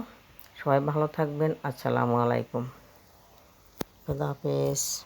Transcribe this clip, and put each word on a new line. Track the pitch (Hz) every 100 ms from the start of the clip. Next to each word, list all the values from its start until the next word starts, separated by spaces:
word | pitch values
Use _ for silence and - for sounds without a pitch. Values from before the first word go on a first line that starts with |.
| - - - - - -
সবাই | 147 139
ভালো | 147 151 151
থাকবেন, | - 151 147 156 -
আসসালামু | 139 127 127 120 120 120
আলাইকুম, | 120 120 120 123 123 - - - - - - - - - - - - - -
খোদা | 139 147
হাফেজ। | 139 147 139 139 139 - -